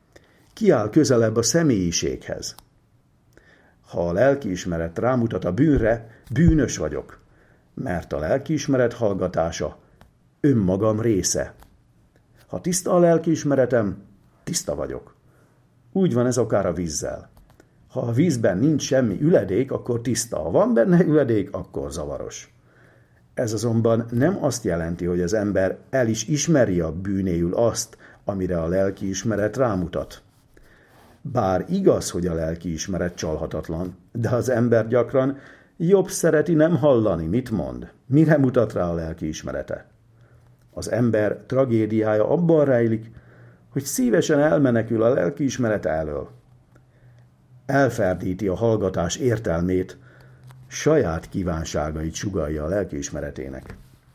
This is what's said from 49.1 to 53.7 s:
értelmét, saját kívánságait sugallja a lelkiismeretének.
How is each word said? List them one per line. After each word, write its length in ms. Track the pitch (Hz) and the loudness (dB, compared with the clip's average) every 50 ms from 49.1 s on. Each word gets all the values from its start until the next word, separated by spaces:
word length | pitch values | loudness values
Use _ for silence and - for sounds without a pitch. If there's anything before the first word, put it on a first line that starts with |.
| - | -2
értelmét, 800 | - 135 123 110 113 - 87 82 85 87 90 92 92 92 - - - - - - - - - - - - - - - - - | -2 0 0 0 0 -2 -2 -2 0 0 0 0 0 -2 -4 -8 -20 -20 -20 -20 -20 -20 -20 -20 -20 -20 -20 -20 -20 -20 -14
saját 640 | - - - 147 160 151 113 85 80 82 - - | -10 -4 0 2 2 2 2 0 -2 -6 -6 -6
kívánságait 840 | - 101 90 90 82 82 80 - - 78 73 78 76 80 80 80 80 | -6 -4 -2 -2 -2 -4 -4 -4 -4 -4 -4 -4 -4 -6 -6 -6 -6
sugallja 500 | - - 101 95 90 76 76 78 76 76 | -6 -6 -6 -4 -4 -4 -4 -4 -4 -4
a 40 | 78 | -2
lelkiismeretének. 1080 | 95 104 92 - 78 71 71 - 82 76 71 71 71 67 65 67 65 64 65 - | -2 -2 -2 -4 -6 -8 -8 -8 -8 -8 -8 -8 -10 -10 -12 -12 -12 -14 -14 -16